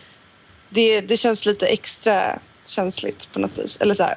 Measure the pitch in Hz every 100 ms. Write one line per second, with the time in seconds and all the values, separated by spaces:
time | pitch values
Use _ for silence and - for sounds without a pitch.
0 | - - - _ _ - - 208 226 214
1 | 190 226 240 214 214 208 - 220 - -
2 | 226 190 - - - _ - - 185 -
3 | 101 - - 196 196 - - - 208 196
4 | 175